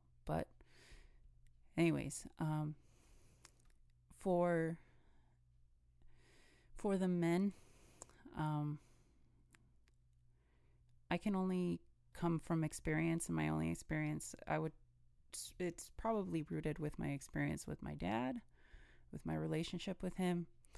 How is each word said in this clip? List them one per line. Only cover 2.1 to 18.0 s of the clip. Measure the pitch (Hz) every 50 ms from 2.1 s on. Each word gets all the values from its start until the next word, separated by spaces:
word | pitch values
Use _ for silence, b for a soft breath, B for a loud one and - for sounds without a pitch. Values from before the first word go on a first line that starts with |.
| - - - - - -
um, | 160 156 156 151 156 151 151 B B B B B B B B B B B B B B B B B B - - - - - - - - _ - -
for, | - 196 180 175 175 175 170 165 160 160 165 165 b b b b b b b b b b b b b b _ - - - - - _ - - - - b b b b b b b b b b b b b b
for | - - 208 196 185
the | 185 180
men, | 180 175 170 170 170 180 196 202 B B B B B B B B B B B B B B B - - -
um, | 156 151 151 147 147 147 151 156 b b b b b b b b b b b b b b - - - - - - - - - - - - - - - b b b b b b b b b b b b b - - - _
I | 180 175
can | - 214 196
only | 190 185 185 185 180 180 175 170 - - - - - _ - -
come | - 175 170 170 160
from | - - 170 165 156
experience, | 151 - - - 160 156 156 160 165 165 165 - -
and | 165
my | 160 151 156
only | 156 156 160 165
experience, | 165 - - - 156 151 151 151 151 151 - - - - - -
I | 156 156
would, | 156 160 - - - - - _ - - - - - - - - - - - -
it's | 180 175 170 - - - - -
probably | - 226 226 214 190 185 170 160 147 -
rooted | 170 156 156 156 147 -
with | 156 147 - -
my | 156 147
experience | 143 139 - - - 143 143 143 156 - -
with | - 151 -
my | - - 151
dad, | 147